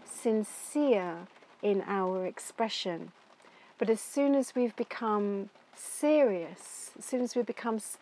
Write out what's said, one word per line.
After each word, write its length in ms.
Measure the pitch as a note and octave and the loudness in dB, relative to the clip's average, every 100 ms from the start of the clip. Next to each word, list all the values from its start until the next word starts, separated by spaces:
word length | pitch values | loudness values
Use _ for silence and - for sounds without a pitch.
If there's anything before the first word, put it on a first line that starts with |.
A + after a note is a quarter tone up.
sincere 1200 | - - A#3 A3 G#3 - - D4 D4 G#3+ F3+ E3+ F#3+ - - - | -14 -2 2 2 0 -10 -4 2 4 4 2 -8 -12 -20 -20 -4
in 200 | G#3 G3 - | 0 2 2
our 400 | G3 F#3 F#3 F#3 | 0 0 0 -4
expression. 840 | - - - A3 - G3 E3 E3+ - - - - - - - | -6 -14 -4 -2 -2 -4 -4 -8 -16 -20 -20 -20 -20 -20 -4
But 100 | G#3+ | 0
as 140 | A3 | 0
soon 320 | - - C#4 | 0 2 4
as 200 | C#4 B3+ | 4 2
we've 220 | B3+ A#3+ - | 0 0 -2
become 720 | A#3 - A3+ G#3+ G3+ G3+ G3 - _ | -6 -4 0 0 0 -2 -6 -14 _
serious, 1160 | - - - D4 D4+ C4 F#3 D#3+ F3+ - - - - | -16 -12 -2 4 6 6 4 -4 -12 -16 -14 -16 -14
as 60 | - | -4
soon 160 | B3+ | -2
as 120 | B3 | 0
we 80 | B3 | 0
become 340 | A#3 - A#3 A3 | -2 -2 -2 -2
s-, 200 | - - | -4 -6